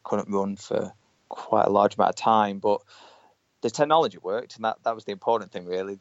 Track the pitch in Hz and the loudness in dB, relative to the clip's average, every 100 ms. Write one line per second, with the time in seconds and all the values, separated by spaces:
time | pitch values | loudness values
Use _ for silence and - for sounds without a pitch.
0 | - 104 101 98 98 98 - - 95 - | -6 -4 -2 -2 -2 -6 -6 -6 -6 -12
1 | _ _ - - - 107 - 101 101 - | _ _ -16 -12 -2 2 4 4 4 4
2 | 92 - - 110 104 98 104 101 _ - | 0 2 2 4 2 0 -2 -2 _ -20
3 | - - _ _ _ _ 120 - 147 156 | -20 -20 _ _ _ _ -4 0 2 4
4 | 131 87 90 110 - - 110 - 117 110 | 2 -2 -6 -6 -8 -6 -6 -4 -4 -6
5 | - 98 - 113 95 95 90 92 98 98 | -6 -6 0 0 -2 -12 -6 -4 -4 -6